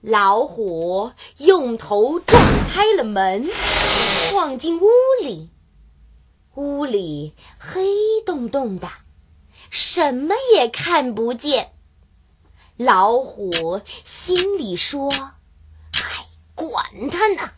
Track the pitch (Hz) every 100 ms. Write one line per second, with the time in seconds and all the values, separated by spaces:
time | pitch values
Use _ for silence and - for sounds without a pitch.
0 | 214 214 196 208 285 - 208 165 170 185
1 | 226 - - _ 294 370 254 226 - 208
2 | 226 330 - 480 - - - 359 427 403
3 | 226 202 190 196 294 453 - - - -
4 | - - - 392 320 262 311 339 392 494
5 | 523 523 302 175 160 _ _ _ - _
6 | - - _ _ _ - 285 285 285 208
7 | 175 147 151 - - - - 370 381 403
8 | 427 440 440 311 240 269 254 185 175 -
9 | _ _ _ _ _ _ - - - -
10 | 302 254 294 427 539 415 240 - - 339
11 | 254 214 233 247 294 262 - - _ _
12 | _ _ _ _ _ _ _ _ 247 196
13 | 196 240 262 - 196 165 165 190 - -
14 | - - - 359 381 403 233 175 - 285
15 | 277 269 269 - _ _ - - - -
16 | - - - _ _ - 320 - - 196
17 | 247 349 427 370 -